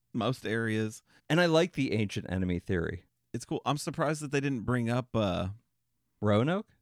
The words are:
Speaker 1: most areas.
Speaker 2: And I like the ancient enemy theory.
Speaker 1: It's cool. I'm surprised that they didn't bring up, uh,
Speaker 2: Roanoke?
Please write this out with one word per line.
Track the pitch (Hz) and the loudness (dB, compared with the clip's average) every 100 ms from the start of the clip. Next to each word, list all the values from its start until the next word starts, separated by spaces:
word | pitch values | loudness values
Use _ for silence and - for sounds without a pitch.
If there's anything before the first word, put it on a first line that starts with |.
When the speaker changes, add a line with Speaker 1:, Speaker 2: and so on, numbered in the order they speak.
| _ | _
Speaker 1:
most | 123 107 131 | -2 0 -2
areas. | - 113 113 110 110 - - _ - | -4 -2 0 0 -2 -6 -18 _ 0
Speaker 2:
And | 160 | 2
I | 175 | 6
like | 160 180 | 4 4
the | - 135 | 0 0
ancient | 107 104 107 - | 2 0 -4 -4
enemy | 92 92 87 | -2 0 -2
theory. | - 90 80 85 - _ _ | 0 0 0 -6 -12 _ _
Speaker 1:
It's | 120 - | -12 -6
cool. | 160 | -4
I'm | 123 147 | -2 -2
surprised | - 151 147 151 | -4 -2 -2 -2
that | 147 | -2
they | 139 | -2
didn't | 139 127 98 | 0 -2 0
bring | 123 117 | 0 0
up, | 123 123 113 | -2 -2 0
uh, | 98 87 90 107 _ _ _ _ _ _ | 2 0 -2 -6 _ _ _ _ _ _
Speaker 2:
Roanoke? | 104 104 139 190 - _ | 2 4 2 -2 -6 _